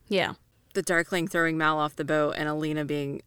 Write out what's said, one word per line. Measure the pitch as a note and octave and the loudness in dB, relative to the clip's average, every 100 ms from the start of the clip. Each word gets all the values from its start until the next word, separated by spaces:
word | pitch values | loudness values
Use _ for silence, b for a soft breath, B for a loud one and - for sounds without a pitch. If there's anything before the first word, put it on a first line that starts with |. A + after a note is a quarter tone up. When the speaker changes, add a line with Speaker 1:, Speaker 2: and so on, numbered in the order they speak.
| - | -2
Speaker 1:
Yeah. | G3 - - _ _ _ | 0 0 -4 _ _ _
Speaker 2:
the | G3 | -6
Darkling | F#3 E3+ E3+ F#3 E3 | 0 0 0 -2 0
throwing | F3 E3 D#3+ | 2 2 2
Mal | D#3 D#3 | 2 2
off | D3+ - | 0 -2
the | |
boat | D3 D3+ D3 - | 0 2 2 0
and | D3+ | -2
Alina | D3+ D#3 D3+ | -2 -2 -2
being | D3 D3 C#3+ C#3+ | -2 -2 -4 -6